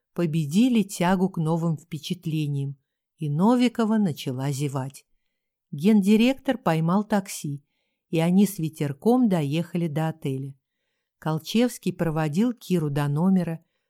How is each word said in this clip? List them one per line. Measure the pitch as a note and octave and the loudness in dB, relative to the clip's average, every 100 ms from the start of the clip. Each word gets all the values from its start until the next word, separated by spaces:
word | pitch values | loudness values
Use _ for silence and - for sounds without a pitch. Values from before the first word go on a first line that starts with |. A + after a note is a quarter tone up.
| _ | _
победили | - F3 D#3 D3 F3 B3+ A#3 | -4 -2 -2 0 2 4 2
тягу | G3 - F3 F#3 F#3 | 0 0 0 2 0
к | F3+ | -2
новым | D#3 E3+ E3 D3+ | -2 0 -2 -4
впечатлениям, | - D3+ - F3 E3 D#3 D3 C#3+ C#3 C#3 _ _ _ - | -8 -10 -8 -8 -4 -4 -2 -4 -6 -10 _ _ _ -10
и | D3+ | -4
Новикова | D3 G3+ B3 B3 A#3+ G#3+ A3 | 0 2 4 2 0 0 2
начала | G3 - C#3+ B2+ C#3 | 0 -2 -6 -4 -4
зевать. | C3+ D3 C#3 C3+ - _ _ _ _ _ _ _ | -4 -4 -4 -6 -10 _ _ _ _ _ _ _
Гендиректор | C#3+ F#3 G#3+ F#3+ G#3+ A#3+ C4+ - A#3 | 0 4 4 6 4 4 0 -2 -2
поймал | - D#3+ D#3+ F#3+ | 0 0 2 0
такси, | G#3 G3+ F#3+ - D#3 C#3+ _ _ _ _ - | 0 -2 -2 -8 -10 -10 _ _ _ _ -6
и | D#3+ | 0
они | E3 F#3 G3 | 2 4 4
с | - | 0
ветерком | D#3+ - C#3+ C#3 G#3+ B3 A#3+ | -6 -4 -6 -2 2 2 2
доехали | F3+ C#3+ D#3 E3+ F3+ E3+ | 2 0 -2 -4 -4 -4
до | C#3+ D#3+ | -2 -4
отеля. | D#3+ C#3+ C3+ C3+ C#3 _ _ _ _ _ _ | -4 -6 -6 -8 -16 _ _ _ _ _ _
Колчевский | D#3+ D#3 - A3 B3 - F#3 | -4 -4 0 0 0 -2 -6
проводил | F3 E3 D3+ D#3 D3+ B3 | -2 -2 -2 -2 0 -2
Киру | A#3 - F3+ D3+ | -2 -2 -2 0
до | C#3+ C#3+ | -2 -2
номера, | D3 F#3 F#3+ E3 E3 _ _ | 0 2 2 0 -8 _ _